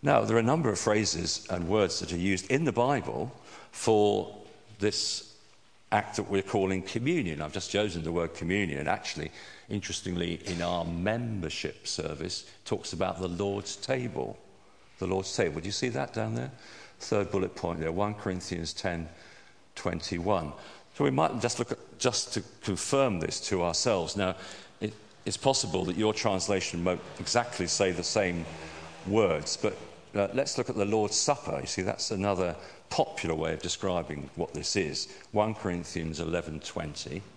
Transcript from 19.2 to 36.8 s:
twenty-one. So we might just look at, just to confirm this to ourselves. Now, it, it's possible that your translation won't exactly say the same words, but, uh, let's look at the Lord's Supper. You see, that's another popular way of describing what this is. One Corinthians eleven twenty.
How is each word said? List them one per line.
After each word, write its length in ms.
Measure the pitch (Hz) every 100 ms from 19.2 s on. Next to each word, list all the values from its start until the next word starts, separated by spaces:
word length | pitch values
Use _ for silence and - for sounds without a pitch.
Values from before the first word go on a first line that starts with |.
| - - - - - -
twenty-one. 760 | - 85 - 85 87 98 76 71 - - - -
So 60 |
we 80 | 147
might 300 | 135 156 120
just 180 | 120 -
look 140 | 120
at, 260 | - - -
just 320 | 127 120 - -
to 80 | - -
confirm 580 | - 92 - 139 135 92
this 220 | - - -
to 140 | 98
ourselves. 520 | 87 85 123 101 82 101
Now, 220 | 92 92 - - - -
it, 140 | 107 - - - -
it's 100 | -
possible 480 | 135 135 - 92 87
that 120 | 92
your 160 | 107
translation 720 | 104 110 95 - 98 90 87 87
won't 160 | 87 - -
exactly 480 | 92 120 120 - 90
say 240 | - 95
the 100 | 87
same 440 | 87 110 95 87 80 - 80 - - - 92
words, 520 | 104 101 78 76 -
but, 200 | 107 - - - - 101
uh, 140 | 101
let's 240 | 123 139 -
look 120 | 123
at 80 | 113
the 80 | 101
Lord's 320 | 110 104 -
Supper. 420 | - 139 - 71
You 80 | -
see, 140 | -
that's 300 | 92 - -
another 440 | 101 101 92 90 80 - - -
popular 460 | - 151 - 82 80
way 160 | 80
of 100 | 78
describing 680 | - - 95 90 82 73 71 -
what 180 | 82
this 240 | - 71 104
is. 320 | 80 69 - - -
One 200 | 104 107
Corinthians 680 | 110 101 87 85 95 82 78
eleven 400 | 82 87 82 78
twenty. 600 | - -